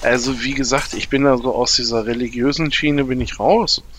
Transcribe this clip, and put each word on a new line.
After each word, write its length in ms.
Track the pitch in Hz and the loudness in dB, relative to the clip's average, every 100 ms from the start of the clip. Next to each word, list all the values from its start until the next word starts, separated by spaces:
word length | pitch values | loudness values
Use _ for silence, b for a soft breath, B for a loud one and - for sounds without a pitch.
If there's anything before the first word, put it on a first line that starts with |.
also 420 | - 123 123 127 | 0 2 0 -2
wie 100 | 123 | -4
gesagt, 400 | 139 123 135 - | -2 0 0 -2
ich 160 | - - | -6 -2
bin 140 | 135 | 2
da 140 | 139 123 | 4 4
so 180 | 127 120 | 2 0
aus 200 | 120 127 | 0 0
dieser 300 | 120 117 110 | 0 -2 -2
religiösen 680 | 120 123 123 131 143 151 | -2 -4 -2 0 0 0
Schiene 340 | - 151 143 131 | 0 2 2 0
bin 160 | 127 | -2
ich 180 | 117 - | -4 -2
raus. 420 | 117 220 208 - - | 2 2 2 -2 -4